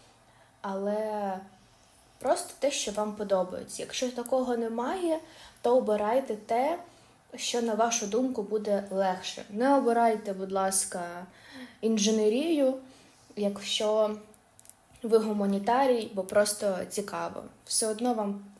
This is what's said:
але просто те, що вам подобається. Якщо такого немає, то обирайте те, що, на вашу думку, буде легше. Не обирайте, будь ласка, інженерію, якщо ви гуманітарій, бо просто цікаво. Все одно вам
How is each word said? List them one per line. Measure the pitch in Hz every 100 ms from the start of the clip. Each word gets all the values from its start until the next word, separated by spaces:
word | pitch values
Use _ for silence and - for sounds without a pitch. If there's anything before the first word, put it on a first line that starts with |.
| - _ _ _ _ _
але | 202 196 196 208 220 208 202 190 202 - - _ _ _ _ -
просто | 254 349 - -
те, | 277
що | 285 226
вам | 208 214
подобається. | 214 202 190 180 180 - -
Якщо | - - 254
такого | 247 240 262 247 233
немає, | 226 226 254 381 339 320 - - - -
то | 240 254
обирайте | 214 208 208 254 262 208
те, | - 233 285 349 - - - _ _ 247
що, | - 240
на | 233
вашу | 214 233 - 202
думку, | 220 262 254
буде | 196 214 208 196 196
легше. | 190 190 185 - - -
Не | 208 262 277
обирайте, | 233 233 233 214 208
будь | 190 190
ласка, | 190 190 190 - 185 175 175 185 - - 262 247 -
інженерію, | 226 220 208 220 214 240 330 302 262 262 - - - - - -
якщо | 202 202 - - 214 214 214 214 - - _ - - _ _ -
ви | 226 220
гуманітарій, | 214 208 202 196 202 247 269 240 214
бо | 196
просто | 185 208 208 - 208 185 185
цікаво. | - 196 170 170 - - - -
Все | - 220
одно | 214 247
вам | 226 208 202 -